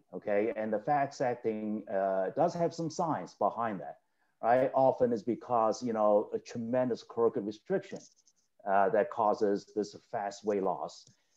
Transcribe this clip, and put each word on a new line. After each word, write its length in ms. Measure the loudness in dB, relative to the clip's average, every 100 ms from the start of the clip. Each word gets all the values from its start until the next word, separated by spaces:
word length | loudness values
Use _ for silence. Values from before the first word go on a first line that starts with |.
| _
okay? 400 | -10 -2 0 0 -2
And 160 | -4
the 60 | -2
fast-acting, 1040 | 0 0 0 -2 -4 -2 -4 -4 -4 -6 -4
uh, 380 | -2 0 0 0 0
does 180 | 0
have 220 | 0 -2 -2
some 160 | -6
science 420 | -4 -2 -2 -6
behind 460 | -2 -2 0 -4 -6
that, 180 | -10 -16 _ _ _ _
right? 260 | 2 4 4 4
Often 380 | 4 4 2
it's 100 | 2
because, 580 | -2 -4 0 2 2 0
you 120 | -2
know, 360 | 2 4 4 4
a 60 | -4
tremendous 640 | -8 -8 -2 0 0 -2
caloric 360 | -6 0 2 2
restriction, 600 | -4 -8 -4 -4 -4 -12 -16 _ _ _ _ _ 0
uh, 220 | 4 4
that 220 | 4 2
causes 600 | 2 2 2 2 0 -2 -6
this 200 | -6 -8 -10
fast 320 | -8 -6 -6
weight 200 | -2 0
loss. 440 | 0 -2 -6 -12 -20 _ _